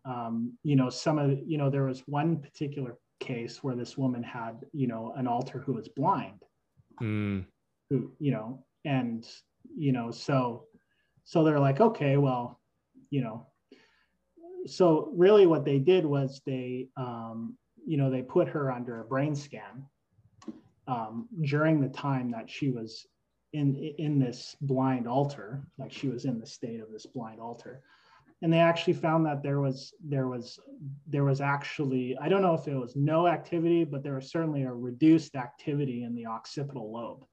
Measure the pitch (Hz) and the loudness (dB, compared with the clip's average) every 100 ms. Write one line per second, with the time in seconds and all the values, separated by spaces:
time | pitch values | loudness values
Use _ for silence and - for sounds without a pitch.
0 | 127 120 117 113 120 - 151 135 127 - | -10 -8 -4 -4 -4 -4 2 2 2 0
1 | 165 151 139 139 165 151 139 139 135 127 | 0 2 2 0 -2 -2 0 0 -2 -4
2 | - 143 165 151 - - 143 143 120 117 | -4 -2 0 -2 -6 -8 -6 -6 -8 -10
3 | _ - - 117 120 - 139 123 113 - | _ -12 -8 -6 -8 -6 -6 -4 -6 -2
4 | 131 120 117 120 113 117 - 147 120 113 | -2 -2 -6 -8 -10 -10 -10 -4 -2 -2
5 | 113 131 127 120 135 123 135 113 - - | -6 -4 -2 -2 -4 -6 -6 -6 -6 0
6 | 170 165 95 - - _ _ _ _ - | 2 2 -2 -12 -20 _ _ _ _ -6
7 | 110 107 101 98 92 _ _ _ - 131 | -2 0 -2 -2 -6 _ _ _ -4 -2
8 | - - 143 110 113 135 _ _ 151 135 | -2 -4 -2 -2 -4 -12 _ _ -2 -2
9 | 117 113 - - _ _ - 220 143 123 | -2 -6 -10 -20 _ _ -14 -4 0 0
10 | 117 110 - 135 123 117 - _ _ _ | -4 -6 -2 0 0 -4 -14 _ _ _
11 | _ _ - 170 156 147 139 135 226 - | _ _ -2 4 4 6 4 6 4 4
12 | 143 139 131 123 120 - _ _ _ - | 2 4 4 0 -4 -12 _ _ _ -20
13 | - 143 117 117 - _ _ - _ _ | -4 -4 -2 -8 -14 _ _ -20 _ _
14 | _ _ _ _ 339 370 370 - 170 156 | _ _ _ _ -16 -12 -4 4 6 6
15 | 311 180 185 208 175 151 143 139 151 185 | 2 6 8 10 10 6 4 4 6 4
16 | 156 139 131 - 143 131 123 127 131 135 | 4 2 0 -4 -6 -6 -4 -6 -8 -8
17 | 123 117 113 113 113 - _ _ 277 143 | -8 -8 -8 -8 -10 -12 _ _ -2 2
18 | 135 127 127 180 165 151 135 123 120 113 | 2 0 0 2 2 0 -2 -4 -6 -10
19 | 113 131 151 143 - 107 101 120 143 _ | -4 -2 0 -2 -8 -14 -14 -16 -18 _
20 | _ _ _ _ - - _ _ - 226 | _ _ _ _ -16 -16 _ _ -6 -6
21 | 220 113 - 180 139 147 160 151 135 - | -4 -8 -8 -4 0 2 4 4 2 -2
22 | 143 135 123 113 - - 139 117 110 - | -2 0 -2 -4 -10 -4 -4 -2 -6 -12
23 | - _ _ _ _ 151 139 139 156 151 | -20 _ _ _ _ -2 0 0 -4 -4
24 | 151 143 120 - - - 139 131 131 127 | 0 2 0 -4 -14 -8 -2 0 2 0
25 | 117 131 139 107 104 139 - - 110 - | 0 0 0 -4 -12 -12 -12 -14 -14 -6
26 | 135 117 135 113 - - 117 113 220 214 | -6 -4 -4 -6 -8 -12 -10 -10 -12 -16
27 | - 247 220 220 233 233 - - _ _ | -14 -12 -12 -12 -12 -12 -16 -20 _ _
28 | _ _ _ _ 165 165 170 165 185 147 | _ _ _ _ 4 6 6 4 0 0
29 | 165 165 156 143 139 143 139 131 - - | 2 2 2 0 -2 0 0 -2 -10 -14
30 | 156 139 127 123 113 - - 277 143 - | -4 -2 -2 -4 -10 -16 -20 -16 -14 -14
31 | 156 143 139 135 139 139 - - 135 131 | -4 2 2 2 2 0 -2 -4 -2 -2
32 | 123 123 151 196 185 160 151 135 120 143 | -2 -2 2 4 4 2 0 -4 -4 0
33 | 147 160 175 156 - 170 170 170 147 139 | 2 4 4 2 -2 0 4 4 2 -2
34 | 143 135 135 165 160 143 131 120 123 123 | -4 -6 -4 -2 0 0 -2 -4 -6 4
35 | 156 160 - 135 120 - 160 147 135 120 | 8 8 4 -8 -10 -8 -4 -2 -2 -4
36 | 120 120 113 113 - 147 139 131 107 117 | -6 -6 -8 -10 -10 -8 -8 -8 -10 -10
37 | 110 - - | -10 -12 -20